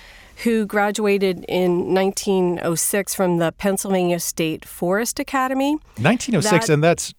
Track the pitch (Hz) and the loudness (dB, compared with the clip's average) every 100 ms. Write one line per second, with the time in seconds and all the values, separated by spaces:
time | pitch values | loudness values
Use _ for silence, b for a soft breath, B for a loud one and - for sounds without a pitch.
0 | B B B - 233 226 202 208 208 208 | B B B -4 0 0 0 0 0 0
1 | 208 202 190 180 - 180 180 175 131 185 | 0 2 0 -2 -4 0 2 0 0 0
2 | 190 - 208 185 180 175 170 165 - 202 | 0 -2 0 2 2 0 -2 -2 -2 -2
3 | 185 - 185 170 165 - 202 190 202 190 | -2 -2 0 2 0 -2 -2 -2 0 0
4 | 175 170 - - 160 160 - - 175 202 | 0 -2 -4 -2 -4 -4 -12 -6 -2 0
5 | 240 - - 269 262 269 277 302 - - | -2 -4 -4 -2 0 0 0 -2 -6 0
6 | 135 247 - 196 - 175 - 147 165 - | 2 2 0 0 2 2 4 4 4 2
7 | - | -4